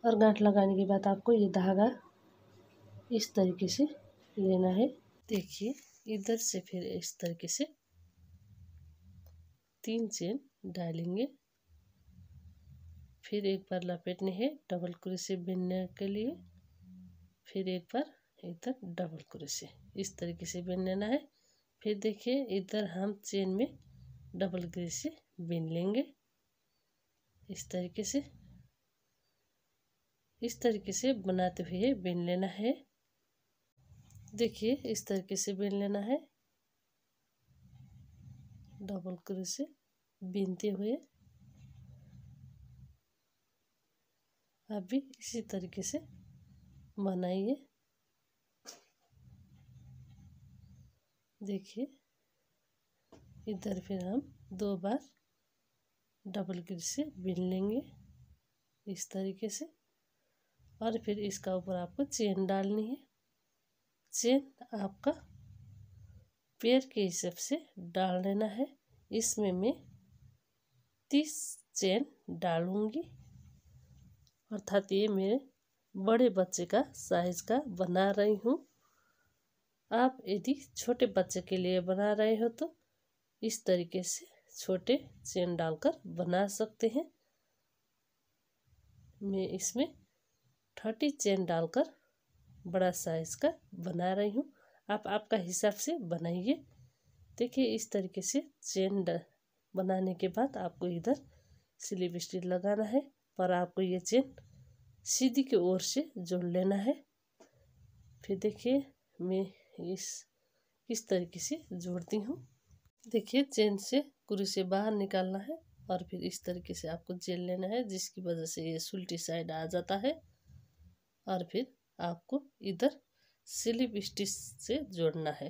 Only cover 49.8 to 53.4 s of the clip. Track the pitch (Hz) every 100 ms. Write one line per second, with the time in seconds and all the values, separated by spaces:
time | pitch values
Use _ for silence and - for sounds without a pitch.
49.8 | - - - - - - - - - -
50.8 | - _ _ _ _ _ 202 196 190 214
51.8 | 269 - _ _ _ _ _ _ _ _
52.8 | _ _ _ - - -